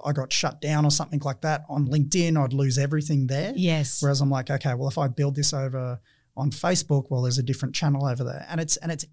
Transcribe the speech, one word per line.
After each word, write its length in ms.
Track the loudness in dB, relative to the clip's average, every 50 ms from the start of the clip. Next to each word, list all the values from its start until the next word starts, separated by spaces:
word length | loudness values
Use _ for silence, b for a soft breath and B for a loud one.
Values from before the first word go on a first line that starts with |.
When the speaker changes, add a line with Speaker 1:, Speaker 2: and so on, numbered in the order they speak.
| -4
Speaker 1:
I 80 | -2 -2
got 180 | -2 -2 -2
shut 300 | -2 0 0 -2 -4 -4
down 240 | -2 0 2 4 4
or 60 | 4
something 280 | 4 2 0 -2 -4 -2 -2
like 160 | -2 -4 -2
that 240 | -2 -2 -2 -2 -4 -4
on 200 | -2 -2 0 2
LinkedIn, 540 | 2 2 2 2 2 2 2 4 4 2
I'd 120 | 2 2 2
lose 240 | 0 0 2 2 2
everything 500 | 0 0 0 -2 0 0 2 2 2 2
there. 240 | 0 -2 -2 -2 -2 0
Speaker 2:
Yes. 440 | 2 2 2 2 0 0 0 0
Speaker 1:
Whereas 200 | 2 2 2 2
I'm 80 | 2 2
like, 200 | 2 0 0 -2
"Okay, 240 | -2 -2 0 -2 -2
well, 140 | -2 -2 -2
if 80 | -2 0
I 100 | -2 0
build 260 | 0 0 0 0 0
this 180 | 0 0 0 0
over 460 | 0 -2 -4 -4 -4 -6 -6 -8 -10 b b b b b b b -2
on 140 | -2 -2
Facebook, 540 | 0 0 0 2 2 2 2 2 2 0 2 0
well, 120 | -2 0
there's 160 | 0 0 0 0
a 60 | 0
different 300 | 0 -2 -2 -4 -4 -2
channel 320 | 0 0 2 2 2 0
over 200 | -2 -2 -2 -4
there." 200 | -6 -6 -8 -10 -6
And 100 | -6 -4
it's, 160 | -2 -2 -2 -2
and 140 | -2 -4
it's 140 | -6 -6 -8 -8